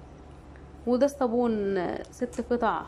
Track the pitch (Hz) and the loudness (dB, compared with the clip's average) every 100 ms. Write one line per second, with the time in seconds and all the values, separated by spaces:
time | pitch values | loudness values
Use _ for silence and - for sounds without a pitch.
0 | - - - - - - - - - 240 | -16 -18 -18 -18 -18 -18 -18 -6 2 6
1 | 285 285 247 240 240 220 196 190 170 - | 4 4 2 4 2 2 2 2 0 -2
2 | - - 247 - 233 240 226 165 | -6 -6 -6 -4 -2 2 2 0